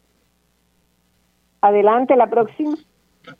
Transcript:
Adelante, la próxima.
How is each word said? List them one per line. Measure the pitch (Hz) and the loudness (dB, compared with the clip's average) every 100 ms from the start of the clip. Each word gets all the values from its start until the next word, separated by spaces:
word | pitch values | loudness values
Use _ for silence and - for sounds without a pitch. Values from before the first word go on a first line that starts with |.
| _ _ _ _ _ _ _ _ _ _ _ _ _ _ _ _ | _ _ _ _ _ _ _ _ _ _ _ _ _ _ _ _
Adelante, | 202 208 208 233 262 262 | 0 2 2 0 0 0
la | 220 | 0
próxima. | 226 220 - 302 311 _ _ _ _ - - | -2 -4 -6 -8 -8 _ _ _ _ -20 -20